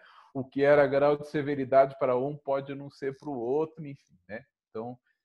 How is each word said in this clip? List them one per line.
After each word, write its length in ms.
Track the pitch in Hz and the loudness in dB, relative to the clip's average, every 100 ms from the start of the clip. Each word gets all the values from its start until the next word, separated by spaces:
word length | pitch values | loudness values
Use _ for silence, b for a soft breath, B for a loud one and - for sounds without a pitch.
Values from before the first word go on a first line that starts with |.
| B B B | B B B
o 100 | 135 127 | -10 -8
que 160 | 139 | 2
era 240 | 139 147 139 | 4 6 4
grau 320 | 139 143 147 | 4 2 2
de 100 | 147 | -2
severidade 720 | 156 139 139 127 135 135 - | -4 -4 -4 2 4 4 2
para 180 | 131 123 | -2 0
um 220 | 139 147 | -2 -6
pode 380 | - 139 139 139 | -4 -4 -4 -12
não 160 | 143 | -14
ser 260 | - 135 135 | -8 -8 -8
para 120 | 151 | -10
o 80 | 131 | -6
outro, 480 | 117 143 160 - 143 | -2 -2 -2 -8 -16
enfim, 340 | 139 _ _ _ | -16 _ _ _
né? 160 | 110 - _ _ | -16 -16 _ _
Então, 280 | 110 117 127 _ _ | -12 -12 -14 _ _